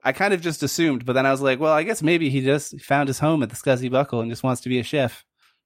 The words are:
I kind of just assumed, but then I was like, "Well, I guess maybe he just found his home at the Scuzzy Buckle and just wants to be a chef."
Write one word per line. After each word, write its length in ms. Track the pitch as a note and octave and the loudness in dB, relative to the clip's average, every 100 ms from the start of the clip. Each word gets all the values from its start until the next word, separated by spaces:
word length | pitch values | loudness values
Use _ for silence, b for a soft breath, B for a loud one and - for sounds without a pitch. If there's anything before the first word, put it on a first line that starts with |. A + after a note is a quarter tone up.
I 100 | C3 | -2
kind 220 | C3+ G3 | 0 2
of 80 | F#3 | 0
just 200 | E3+ D#3 | -2 -4
assumed, 440 | C#3 - E3 B2+ B2 | -4 0 0 0 0
but 80 | |
then 100 | B2+ | 2
I 60 | C3+ | 2
was 100 | C3+ | 2
like, 180 | C#3 B2+ | 2 2
"Well, 140 | D#3 | 2
I 100 | D#3 | 2
guess 200 | F3+ A3 | 0 0
maybe 260 | D#3 E3+ D3 | 2 2 2
he 140 | C3+ | 0
just 360 | C3 C#3+ - D3 | 2 0 -2 -10
found 260 | - C#3+ C#3 | -2 0 0
his 120 | B2+ | 0
home 220 | D3+ D#3+ | 0 0
at 60 | A2+ | -2
the 80 | A#2 | -4
Scuzzy 340 | C#3+ B2+ B2+ | 0 0 2
Buckle 300 | B2+ C#3 A#2+ | 0 0 -2
and 100 | A2+ | -4
just 120 | A#2 | -4
wants 180 | C3 B2 | -2 -2
to 80 | B2+ | -2
be 100 | B2+ | -2
a 40 | |
chef." 420 | A#2 D3+ B2 - _ _ _ _ | -2 -2 -2 -4 _ _ _ _